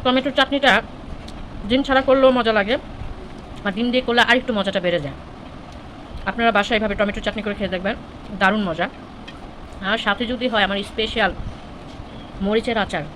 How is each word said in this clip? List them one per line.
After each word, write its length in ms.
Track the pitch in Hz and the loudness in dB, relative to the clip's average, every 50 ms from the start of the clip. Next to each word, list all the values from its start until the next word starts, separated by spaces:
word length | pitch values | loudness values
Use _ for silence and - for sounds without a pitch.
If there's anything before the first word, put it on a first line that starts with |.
| - | 2
টমেটোর 320 | 262 254 262 254 277 254 - | 4 2 2 2 0 2 2
চাটনিটা 320 | 269 262 269 277 262 269 190 214 220 - - - - - - - - - - - - - - - - 202 | 2 4 4 4 6 6 6 6 4 0 -12 -14 -12 -12 -12 -12 -12 -12 -12 -12 -12 -12 -10 -10 -2 0
ডিম 120 | 233 262 277 - | 2 2 2 4
ছাড়া 140 | 269 262 269 269 | 4 4 6 6
করলেও 240 | 262 269 262 254 254 247 | 6 8 8 8 6 6
মজা 160 | 233 226 220 214 | 4 4 4 4
লাগে, 160 | 196 202 240 311 - - - - - - - - - - - - - - - - - | 4 2 2 0 -2 -6 -12 -10 -8 -10 -10 -10 -12 -14 -14 -14 -14 -14 -14 -4 -4
আর 60 | 202 185 | -4 -2
ডিম 120 | 196 233 247 240 | 0 0 2 2
দিয়ে 100 | 254 247 240 | 2 2 4
করলে 140 | 233 240 226 - | 4 4 6 6
আরেকটু 220 | 233 254 254 - 240 208 | 6 4 4 0 0 0
মজাটা 240 | 190 196 190 202 175 | 0 0 0 0 0
বেড়ে 140 | 180 170 170 143 | 2 0 2 0
যায়। 120 | 139 - - - - - - - - - - - - - - - - - - - - - - - 196 | -4 -8 -10 -14 -14 -14 -14 -14 -14 -14 -14 -14 -14 -14 -14 -14 -14 -14 -14 -14 -12 -10 -6 -4 -4
আপনারা 220 | 190 - 233 233 226 208 | -2 2 2 4 6 4
বাসায় 200 | 202 - 254 214 | 2 4 2 0
এভাবে 160 | 214 214 202 190 | 2 0 2 2
টমেটো 220 | 214 202 208 226 - | 2 0 0 -2 -4
চাটনি 160 | 220 202 220 202 | -4 -2 -2 -2
করে 120 | 220 202 202 | -4 -2 -2
খেয়ে 140 | 214 185 180 | -2 -2 -2
দেখবেন, 200 | 180 180 196 240 - - - - - - - 208 180 | -2 -2 -2 -4 -4 -8 -14 -14 -14 -12 -12 -2 4
দারুণ 200 | 196 190 202 220 208 185 | 4 4 4 4 2 0
মজা। 180 | 165 160 175 262 - - - - - - - - - - - - - - - - - - 196 190 | 0 0 -2 -2 -4 -10 -16 -16 -16 -14 -14 -14 -14 -14 -14 -14 -14 -14 -14 -14 -12 -6 -2 -2
আর 80 | 208 233 - | 0 0 2
সাথে 180 | 214 202 - 240 220 | 0 0 0 0 -4
যদি 140 | 254 240 240 254 | -2 -2 -2 0
হয় 140 | 226 214 196 190 | 2 2 2 2
আমার 100 | 196 202 202 196 | 2 -2 -4 -6
স্পেশাল 400 | - - 220 214 - 240 214 185 180 - - - - - - - - - - - - - - - - - - - - - 196 | -4 -4 -4 -2 0 2 2 2 2 -2 -8 -8 -8 -10 -14 -14 -14 -14 -14 -14 -14 -14 -14 -14 -14 -14 -14 -14 -8 -4 -2
মরিচের 320 | 196 208 226 220 247 233 220 196 | 2 2 2 2 0 0 0 0
আচার 200 | 180 - 175 147 147 151 | 0 -2 -4 -6 -6 -10